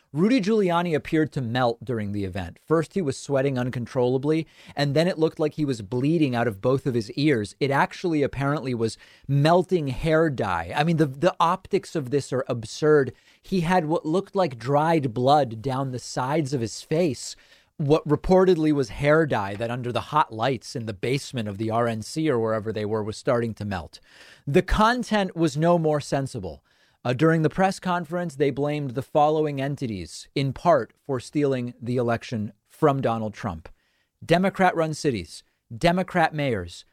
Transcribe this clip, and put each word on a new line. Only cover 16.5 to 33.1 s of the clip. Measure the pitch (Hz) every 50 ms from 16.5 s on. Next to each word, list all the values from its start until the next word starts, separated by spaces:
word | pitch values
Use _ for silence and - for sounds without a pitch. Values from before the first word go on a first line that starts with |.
| 147
of | 127
his | 113 104 - -
face, | - - 160 160 185 156 120 - - - - - _ _ _ _ _ _ _
what | - 151 139 151 160 - 147
reportedly | 147 - - - 185 185 190 185 185 160 156 156
was | 151 143 131 -
hair | - - 139 143 151 160 160
dye | 135 127 110 101 98 104
that | 104 117 113
under | 120 131 117 123
the | 110 113
hot | 101 - 147 151 - -
lights | 110 110 113 139 135 - - - -
in | 131 113
the | 110 107
basement | - - 120 135 139 - - - 123 107
of | 107 101 98
the | 113 110
R | 110 117 120
N | 117 113 110
C | 107 - - 160 160 156
or | 131 117
wherever | 113 110 110 110 98 113
they | 101 107 107
were | 101 110 110 104
was | 110 104 -
starting | - 147 127 120 117 113
to | 104 - 104
melt. | 104 95 90 - - - - _ _ - - - - - _ _
The | 143 139 185
content | 180 - - 196 214 226 247 254 226 - 220 208 190 180 -
was | 165 165 160 123 147
no | 160 170 175 170
more | 160 156 151 147
sensible. | - - 156 143 135 127 - 117 92 85 73 - _ _ _ _ _ _ _ _ -
Uh, | 123
during | 127 113 156 160 165 165
the | 156 147
press | - - 190 190 185 -
conference, | - 185 175 180 175 143 170 175 175 170 135
they | 135 143 143
blamed | 123 135 143 147 147 147 143 135 113
the | 131
following | 120 - - 156 147 151 156 156 151 147 143 135
entities, | 135 143 143 - 143 113 107 92 - - - - - - _
in | 147 139 135
part, | 123 - - 175 165 131 110 - _ _ _
for | - 135 123
stealing | - - - 151 143 139 135 127 120 123 120 -
the | 113 113 123 127
election | 120 117 117 110 - - 127 107 104 - - _ _
from | _ _ - 160 147 139 135
Donald | 127 120